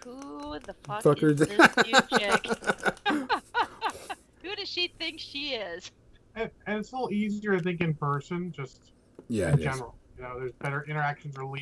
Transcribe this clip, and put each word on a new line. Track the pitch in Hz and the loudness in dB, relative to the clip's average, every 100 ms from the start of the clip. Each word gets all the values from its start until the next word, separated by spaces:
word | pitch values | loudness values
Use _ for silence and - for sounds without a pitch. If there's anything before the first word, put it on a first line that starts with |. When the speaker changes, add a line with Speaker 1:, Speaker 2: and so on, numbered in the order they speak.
Speaker 1:
'Who | 247 262 277 294 294 294 | -16 -12 -12 -10 -8 -10
the | - - | -10 -14
fuck | - 208 | -8 2
Speaker 2:
Fucker. | 170 147 156 | 4 4 4
Speaker 1:
is | 147 | 4
this | 151 415 - - | 4 8 8 6
new | - 262 - 240 | 4 4 6 2
chick? | 202 185 - - 208 - - - 403 | 4 2 0 -2 -2 0 -2 0 0
<laughs> | 302 262 - - 466 392 - 427 - - 359 _ _ | 0 0 -4 -2 -2 -2 -4 -6 -6 -10 -12 _ _
Who | 339 403 | -10 -8
does | 381 | -6
she | 359 359 - | -2 -2 -2
think | 330 320 | -8 -8
she | - 277 285 240 | -10 -6 -4 -4
is?'" | 180 170 - - - - _ 220 | -4 -8 -12 -18 -20 -20 _ -6
Speaker 3:
And, | 226 - - | -6 -6 -4
and | 214 | -4
it's | 208 | -4
a | 254 | -4
little | 196 | -2
easier, | 208 214 208 208 185 | 0 0 0 2 2
I | |
think, | 175 170 | 2 2
in | 165 151 | 0 2
person, | 143 143 - 175 180 | 0 0 -2 -4 -4
just | 147 131 - - _ _ - - | -6 -10 -12 -20 _ _ -16 -4
Speaker 2:
Yeah, | 110 151 | 0 4
Speaker 3:
in | 143 | 4
Speaker 2:
it | |
is. | 143 | 2
Speaker 3:
general. | 131 117 - - - | -2 -6 -14 -20 -14
You | |
know, | 127 123 | -10 -8
there's | 127 | -8
better | - 143 139 147 | -6 -4 -4 -4
interactions | 151 147 143 151 135 | -2 -2 -2 -8 -8
are | |
a | 135 | -8
little | 139 | -8